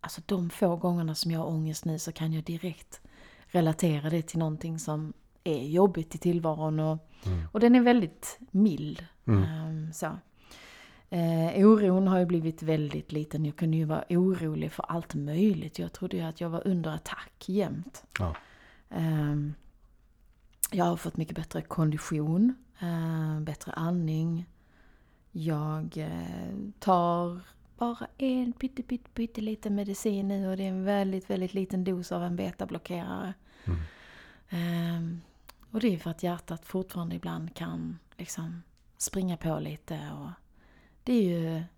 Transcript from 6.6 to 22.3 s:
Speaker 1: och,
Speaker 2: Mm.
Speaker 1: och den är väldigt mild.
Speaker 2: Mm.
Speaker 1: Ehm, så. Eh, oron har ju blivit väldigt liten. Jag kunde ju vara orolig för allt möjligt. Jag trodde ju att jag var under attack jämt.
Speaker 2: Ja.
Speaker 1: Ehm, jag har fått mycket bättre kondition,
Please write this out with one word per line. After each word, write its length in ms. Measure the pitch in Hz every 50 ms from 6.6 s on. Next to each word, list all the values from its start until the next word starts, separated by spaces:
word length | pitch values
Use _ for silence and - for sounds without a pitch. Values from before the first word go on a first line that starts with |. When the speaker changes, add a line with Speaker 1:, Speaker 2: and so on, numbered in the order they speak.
| 156 156 156 156
Speaker 1:
och, 180 | 156 156 156 156 - - - - -
Speaker 2:
Mm. 120 | 98 92 85 80 -
Speaker 1:
och 80 | - 214
den 140 | 220 240 240
är 60 | 254
väldigt 580 | 240 247 240 247 196 156 - - - - - - 247 -
mild. 560 | - 185 208 220 156 - - - - - 170 - _ _ _
Speaker 2:
Mm. 160 | - 113 95 95
Speaker 1:
Ehm, 480 | 156 160 156 160 160 160 156 156 160
så. 140 | 160 - - 156 - 185 - _ _ _ _ - - - - - - - - - - - - _
Eh, 560 | - 175 170 165 165 165 160 165 - 202 196
oron 420 | 214 220 214 208 190 180 190 190 185
har 100 | 190 185
ju 80 | 180
blivit 360 | 170 180 170 160 165 160 160
väldigt 500 | 160 156 160 156 151 147 139 - - -
liten. 320 | 156 151 151 151 - 151 156
Jag 120 | 147 151
kunde 200 | - 170 160 160
ju 80 | 160 160
vara 200 | 151 156 156 - -
orolig 640 | 175 175 180 190 190 175 165 156 156 156 156 156
för 120 | - - - -
allt 260 | - 170 165 - -
möjligt. 640 | 151 143 143 151 165 196 214 196 151 151 156 - -
Jag 140 | 175 165
trodde 240 | - - 185 180 -
ju 60 | 180
att 180 | 165 160 160 -
jag 80 | 175 170
var 160 | 165 165 -
under 240 | 196 190 175 160 160
attack 540 | 156 160 - - - - - - _ _ - -
jämt. 560 | 185 208 196 - - 156 170 - - - - _ - -
Speaker 2:
Ja. 180 | 95 85 78 - - - - - - - - - _ _
Speaker 1:
Ehm, 640 | - - 160 160 156 151 147 147 147 147 147 147 147 - - - _ _ _ - - _ _ _ _ _ _ - _ _ _ - _ _ - -
jag 140 | - 190 175
har 120 | 175 175
fått 200 | 165 - 170 -
mycket 200 | - 160 156 165
bättre 260 | 165 160 - - 160
kondition, 920 | 156 - - - 160 156 151 156 - - 165 151 151 151